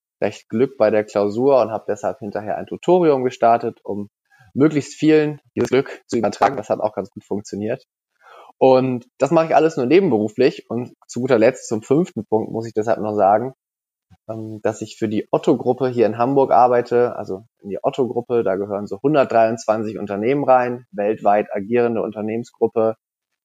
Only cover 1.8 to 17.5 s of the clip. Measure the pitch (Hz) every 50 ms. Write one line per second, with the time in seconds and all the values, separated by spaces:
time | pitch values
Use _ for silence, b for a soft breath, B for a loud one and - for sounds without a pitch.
1.8 | - - 101 - - 95 92 - 113 104 98 101 104 104 - - 98 - 90 95
2.8 | - - 175 185 180 156 139 131 123 127 - - 117 117 117 117 120 117 110 -
3.8 | - - 101 101 101 - _ _ b b b b 120 b b 117 143 156 151 143
4.8 | 127 - - - 156 156 156 156 151 151 147 143 _ _ _ 107 117 - 127 131
5.8 | 135 - - - _ _ - 117 107 101 - - - - - 101 104 - 110 -
6.8 | - 107 - 104 95 - _ 107 - _ 98 101 - - 98 98 104 107 127 -
7.8 | _ _ _ _ _ _ B B B B B B B B B _ 127 131 131 127
8.8 | 127 131 127 120 - _ _ - 131 139 170 160 165 160 156 139 151 160 - 147
9.8 | 123 123 156 196 196 165 117 104 107 113 - - 123 151 - - - - 113 120
10.8 | 123 - - _ _ - - 120 123 127 131 110 110 123 127 - - - 117 107
11.8 | - - 135 156 185 - - 117 104 - 107 110 107 - - 113 113 117 - 110
12.8 | 107 117 98 - 101 107 107 104 98 95 104 110 120 135 - _ _ _ _ _
13.8 | _ _ _ _ _ _ _ _ _ - 110 110 110 110 110 107 - 110 113 -
14.8 | 113 107 - - 113 107 107 104 - - - 151 - - 143 117 - 123 123 -
15.8 | 135 131 123 120 107 101 110 117 120 131 139 139 135 - - 107 123 123 123 120
16.8 | 120 - 120 120 123 117 - - 107 104 95 95 113 _